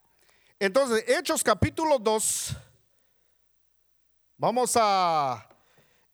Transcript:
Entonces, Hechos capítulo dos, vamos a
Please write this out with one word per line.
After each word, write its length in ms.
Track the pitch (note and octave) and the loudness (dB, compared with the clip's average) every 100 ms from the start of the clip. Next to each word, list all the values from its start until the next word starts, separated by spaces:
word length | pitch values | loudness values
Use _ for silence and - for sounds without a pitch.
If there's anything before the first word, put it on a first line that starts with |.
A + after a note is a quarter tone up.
| _ _ _ _ _ _ | _ _ _ _ _ _
Entonces, 460 | G3 F#3+ C4+ A3 - | -2 0 0 -2 0
Hechos 360 | C#4 C#4 D#4 | -2 0 -2
capítulo 560 | - G#3+ D4+ - D#4+ C#4 | 2 2 0 -2 0 0
dos, 560 | G#3+ A3 - - - - - _ _ _ _ _ _ _ _ _ _ _ _ _ _ _ _ _ | 0 0 -2 -4 -6 -10 -14 _ _ _ _ _ _ _ _ _ _ _ _ _ _ _ _ _
vamos 360 | D3 A#3 B3 | -2 0 0
a 760 | A#3+ G#3+ G3 F3+ D#3+ C#3 A#2 - _ _ _ _ _ _ | 2 2 2 2 2 0 -4 -10 _ _ _ _ _ _